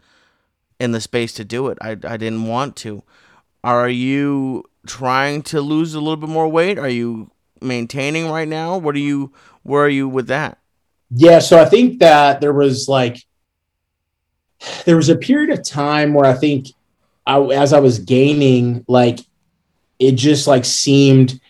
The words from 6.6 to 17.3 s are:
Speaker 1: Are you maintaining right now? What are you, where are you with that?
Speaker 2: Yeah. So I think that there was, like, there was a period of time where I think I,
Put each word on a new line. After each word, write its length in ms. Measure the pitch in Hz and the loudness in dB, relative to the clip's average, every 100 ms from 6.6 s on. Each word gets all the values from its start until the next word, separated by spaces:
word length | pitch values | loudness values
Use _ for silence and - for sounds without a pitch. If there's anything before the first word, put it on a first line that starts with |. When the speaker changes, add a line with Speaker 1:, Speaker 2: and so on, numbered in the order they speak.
| 175 202 | -2 -2
Speaker 1:
Are 100 | 139 | -6
you 420 | 120 117 113 110 _ _ _ | -6 -6 -8 -14 _ _ _
maintaining 680 | 131 123 117 135 139 156 165 | -8 -8 -8 -8 -6 -6 -6
right 160 | 156 160 | -6 -8
now? 300 | 156 160 190 | -8 -8 -6
What 180 | 156 | -6
are 60 | 143 | -4
you, 320 | 143 143 139 _ _ _ | -4 -6 -8 _ _ _
where 220 | - 143 | -4 0
are 40 | 147 | 0
you 200 | 139 135 | 0 -4
with 180 | 131 113 | -4 -4
that? 320 | 131 147 - _ _ _ _ - | -6 -6 -12 _ _ _ _ -10
Speaker 2:
Yeah. 280 | 123 165 165 | 4 6 6
So 200 | - 170 | 8 6
I 60 | |
think 360 | 156 214 247 - | 8 6 2 4
that 400 | 170 151 143 143 | 6 6 4 2
there 100 | 147 | 0
was, 360 | 143 143 123 - | 0 0 0 -2
like, 360 | 135 120 117 _ _ _ _ _ _ _ _ _ _ _ _ _ _ - - | -2 -2 -6 _ _ _ _ _ _ _ _ _ _ _ _ _ _ -18 -6
there 120 | - 165 | 0 2
was 120 | 151 | 2
a 80 | 165 | 0
period 420 | - 285 302 185 | 0 0 0 -4
of 60 | |
time 480 | - 143 143 151 147 | -6 -6 -2 0 0
where 120 | 147 135 | 4 4
I 80 | |
think 320 | 131 151 143 135 - _ _ _ _ | 2 0 -2 -6 -18 _ _ _ _
I, 140 | - | -2